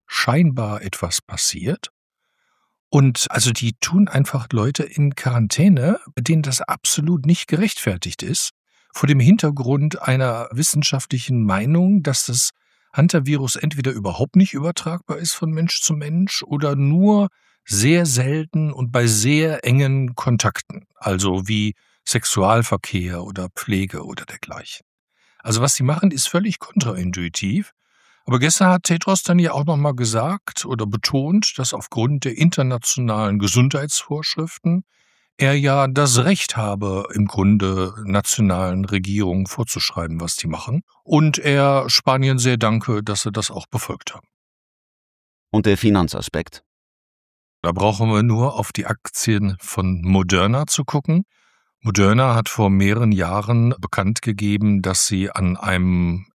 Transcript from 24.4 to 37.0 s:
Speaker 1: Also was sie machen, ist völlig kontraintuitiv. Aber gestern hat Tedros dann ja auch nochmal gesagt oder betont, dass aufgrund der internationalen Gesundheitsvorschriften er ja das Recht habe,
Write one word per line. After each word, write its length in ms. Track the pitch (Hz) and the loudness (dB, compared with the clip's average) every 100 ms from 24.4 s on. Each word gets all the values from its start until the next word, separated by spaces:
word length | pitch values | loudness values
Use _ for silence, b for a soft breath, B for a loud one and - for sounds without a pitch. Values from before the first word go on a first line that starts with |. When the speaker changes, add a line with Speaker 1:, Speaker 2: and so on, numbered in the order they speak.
| - - - - _ _ _ b b b | -14 -14 -16 -18 _ _ _ b b b
Speaker 1:
Also 240 | 117 113 | -4 -2
was 140 | 135 - | 0 0
sie 80 | |
machen, 260 | 131 156 196 | -2 2 0
ist 180 | 135 - | 0 -2
völlig 300 | 175 208 - | -2 -2 -4
kontraintuitiv. 1160 | - 202 117 92 90 90 87 - 98 104 101 _ _ _ _ _ - | -4 -2 -2 -2 -4 -4 -6 -4 -4 -2 -4 _ _ _ _ _ -2
Aber 140 | 123 | 0
gestern 300 | 147 - 185 | 2 4 4
hat 140 | 180 | 2
Tedros 380 | - 165 - 190 | 0 -2 0 0
dann 160 | - 175 | 2 2
ja 140 | 165 | 2
auch 140 | 135 147 | 0 0
nochmal 280 | 147 147 | 0 0
gesagt 720 | 123 113 110 139 202 - - - | 0 -2 0 -2 -4 -8 -10 -6
oder 220 | 120 107 | -4 -4
betont, 720 | 107 - 135 147 208 - - | -4 -2 -2 0 0 0 -4
dass 160 | 123 - | -6 -6
aufgrund 500 | - 117 120 147 131 | -6 -2 0 0 -2
der 100 | 113 | 2
internationalen 1040 | 165 151 131 123 - - 120 107 107 101 | 2 2 0 -2 -4 -2 -2 0 0 0
Gesundheitsvorschriften 1500 | 101 117 131 143 147 - - 151 - - 160 - 170 180 - _ _ _ _ - | 2 4 2 2 -4 -6 -6 -6 -4 -4 -6 -4 -2 -2 -4 _ _ _ _ 0
er 160 | 139 143 | 2 2
ja 300 | 139 139 135 | 2 2 2
das 380 | 135 143 120 147 | 2 4 4 4
Recht 320 | 196 - 113 | 2 -2 -4
habe, 500 | 107 101 101 95 | -4 -4 -4 -4